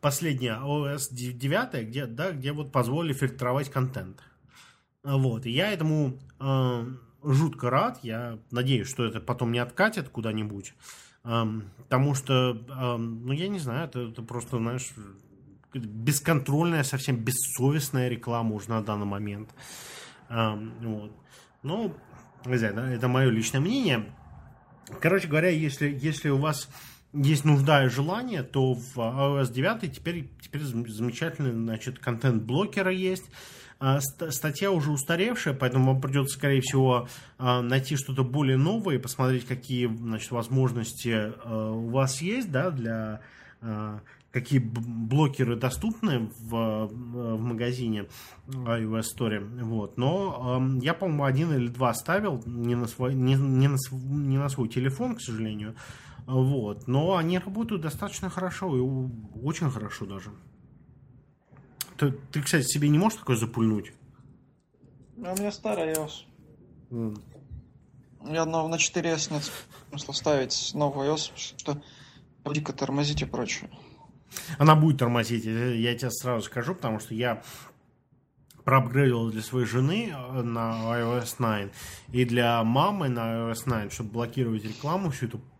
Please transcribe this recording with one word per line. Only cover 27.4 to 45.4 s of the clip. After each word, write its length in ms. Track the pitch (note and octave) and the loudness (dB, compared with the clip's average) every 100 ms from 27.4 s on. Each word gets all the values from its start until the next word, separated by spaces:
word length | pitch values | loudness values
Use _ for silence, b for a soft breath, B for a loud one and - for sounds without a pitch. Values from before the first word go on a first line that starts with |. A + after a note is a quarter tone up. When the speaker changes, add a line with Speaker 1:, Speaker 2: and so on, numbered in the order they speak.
Speaker 1:
нужда 400 | D3 D3 C3+ D3 | 6 6 8 8
и 40 | C3 | 8
желание, 540 | A#2+ D3 G3+ B3+ G3 | 4 0 -2 -2 -4
то 320 | C3+ C#3 C3 | -2 2 2
в 240 | A#2+ - B2 | 2 -4 -4
I 300 | A2+ C3 C#3 | -2 2 2
O 80 | C#3+ | 2
S 120 | B2+ | 0
девятый 380 | A#2 D#3 A3 F#3+ | 2 0 0 -4
теперь, 420 | - E3 F3 C#3 - | -6 -8 -6 -8 -14
теперь 220 | - D3 | -12 -8
зам-, 260 | D3 A2+ A#2 | -4 -4 -6
замечательный, 640 | G#2+ A#2+ A2+ D#3+ D#3+ C#3 | -4 -4 -2 -6 -2 -2
значит, 460 | A#2 A2+ A2 C3 B2 | 0 -2 -4 -6 -6
контент 440 | - A#2 C3+ A2 | -4 2 4 2
блокера 500 | G#2+ C3 G#3 - F#3+ | 2 0 0 0 0
есть. 320 | F#3 F#3 F#3 - B B B B B | 2 0 -2 -6 B B B B B
А, 180 | C3+ C#3 | 2 4
ст-, 300 | C3+ - E3 | 2 -6 -6
статья 400 | C3+ D#3 C#3 G3 | -2 -2 0 2
уже 200 | F#3 C#3+ | 2 2
устаревшая, 640 | D3 - E3+ G#3 B3 - | 0 0 2 2 0 -2
поэтому 380 | C3+ B2+ B2+ C3 | 0 2 4 4
вам 80 | C3+ | 4
придётся, 340 | C3+ C#3 C#3 - | 2 0 0 0
скорее 240 | C#3+ C#3 | 2 2
всего, 480 | B2+ C3 C3 B2 B2 B B _ | 4 4 4 4 0 B B _
а, 240 | B2+ B2 | 2 2
найти 340 | A#2+ C3 C3 D3 | 4 0 2 -4
что-то 280 | C#3+ C3 | -2 0
более 340 | B2+ C#3 C#3 C3 | 0 2 4 4
новое 380 | D3+ A3+ G3 C3 | 4 2 0 -2
и 20 | |
посмотреть, 480 | - - B2+ B2+ B2 | -2 0 2 2 -2
какие, 400 | B2+ - B2 B2 | -8 -4 0 0
значит, 440 | A2+ A#2 A2 - | -2 -4 -6 -4
возможности, 840 | A#2+ A2+ C3 B2+ B2 A2+ - A#2+ | -4 0 2 2 2 -4 -4 0
а, 600 | A2+ G#2+ A2 A#2 A2 A2 | 0 0 -6 -6 -4 -2
у 160 | A2+ A#2 | -4 0
вас 320 | B2+ C3+ C3 | 2 2 0
есть, 320 | E3 A#3+ A3 | -2 -2 -2
да, 180 | C3+ F3+ | 0 0
для, 520 | C#3+ A2+ A2+ A2 G#2+ B B B B | -2 -4 -4 -6 -8 B B B B
а, 380 | A2+ G#2+ G#2+ G#2 - B _ | -8 -6 -6 -8 -14 B _
какие 260 | B2+ C3 C#3 | -6 2 2
б-, 220 | A2+ A2+ | 2 -4
блокеры 760 | A#2 A2+ A2 C3+ D#3 C3+ | -6 -4 0 2 2 2